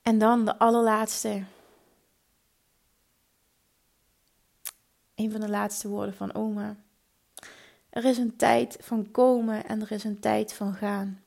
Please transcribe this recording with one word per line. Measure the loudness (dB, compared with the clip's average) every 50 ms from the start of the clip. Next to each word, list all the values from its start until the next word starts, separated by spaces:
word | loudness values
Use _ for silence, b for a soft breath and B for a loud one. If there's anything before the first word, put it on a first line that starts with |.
En | _ 4 4
dan | 6 6 6 4 4 2
de | 0 2 4
allerlaatste. | 4 4 6 6 4 4 2 2 0 -4 -4 -6 -6 -6 -6 -6 -8 -10 b b b b b b b b b b b b b _ _ _ _ _ _ _ _ _ _ _ _ _ _ _ _ _ _ _ _ _ _ _ _ _ _ _ _ _ _ _ _ _ _ _ _ _ _ _ _ _ _ _ _ _ _ _ _ _ _ -16 _ _ _ _ _ _ _ _ _
Een | -6 -6 -4
van | -4 -6
de | -4 -4
laatste | -2 -2 -2 -4 -6 -8 -8
woorden | -6 -6 -4 -6 -6 -8
van | -8 -10 -8 -6
oma. | -6 -4 -4 -4 -6 -8 -8 -10 -14 _ _ _ _ _ _ _ _ _ _ _ B B B B B B B B B B B
"Er | -8 0 2
is | 2 2
een | 2 0 -2 0
tijd | 2 4 4 4 4 2 -2 -6 -18
van | -8 -4 -4 -4 -4 -2
komen | 2 4 6 6 6 2 0 -2 -4 -4 -6
en | -6 -6 -6
er | -6 -6
is | -8 -6 -6
een | -8 -8 -2
tijd | 0 0 0 0 -2 -4 -6
van | -6 -6 -6 -4
gaan. | -4 -4 -4 -4 -4 -6 -8 -10 -12 _